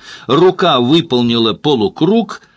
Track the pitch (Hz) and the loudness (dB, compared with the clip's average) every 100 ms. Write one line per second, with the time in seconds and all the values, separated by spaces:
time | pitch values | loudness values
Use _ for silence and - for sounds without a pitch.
0 | - - - 139 185 185 175 135 120 165 | -10 -12 -2 2 2 2 0 0 2 0
1 | 165 123 120 117 113 95 151 135 98 - | 0 0 0 0 -2 -2 -2 0 -2 -2
2 | 165 226 196 - - | 0 0 -2 -8 -20